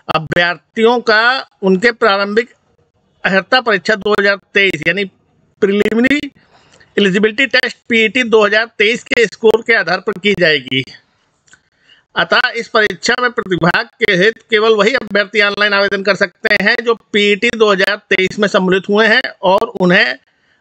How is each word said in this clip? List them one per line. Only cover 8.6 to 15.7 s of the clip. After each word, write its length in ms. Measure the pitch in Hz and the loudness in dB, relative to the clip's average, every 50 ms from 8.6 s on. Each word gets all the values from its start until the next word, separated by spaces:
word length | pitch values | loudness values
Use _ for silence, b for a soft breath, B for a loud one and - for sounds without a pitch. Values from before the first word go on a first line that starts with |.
| 233 226 _ - | -2 -2 _ 0
तेईस 240 | 208 214 240 233 - | 0 0 0 -2 -4
के 200 | - 269 254 226 | -4 0 0 0
स्कोर 360 | 190 - - 233 220 226 220 | 0 -2 0 0 0 0 0
के 120 | - - 226 | 0 0 0
आधार 240 | 214 180 165 180 185 | 0 0 -2 -4 -4
पर 200 | 190 220 196 175 | -4 -6 -8 -4
की 140 | 202 208 196 | -2 -2 0
जाएगी। 480 | 170 175 160 151 143 123 131 131 123 117 - - - _ _ _ _ _ _ _ _ _ _ b b b b b b b b b b b b - | 2 2 0 0 0 -4 -4 -6 -6 -6 -8 -12 -20 _ _ _ _ _ _ _ _ _ _ b b b b b b b b b b b b -4
अतः 340 | 202 170 - 214 226 247 247 | -4 -2 0 0 0 0 -2
इस 160 | 214 233 208 - | -4 -6 -8 -4
परीक्षा 460 | - 226 214 196 190 - - - 240 247 | 0 0 0 0 -2 -4 -4 -4 -2 -2
में 100 | 247 240 | -2 -4
प्रतिभाग 560 | 233 - 196 185 185 160 160 175 170 208 233 226 _ - | -4 -4 -6 -4 -4 -2 0 0 0 0 -4 -6 _ -4
के 140 | 233 214 196 | -2 -2 0
हेतु 260 | 175 190 220 226 - _ - | 2 0 0 0 -4 _ -2
केवल 240 | 233 214 214 226 220 | -2 0 2 2 2
वही 200 | 208 196 226 269 | 2 2 0 0
अभ्यर्थी 460 | 240 233 190 196 208 208 190 - 214 | -2 -4 -2 -2 -2 -2 -2 -2 0
ऑनलाइन 300 | 202 208 202 202 208 208 | 0 0 0 -2 -2 0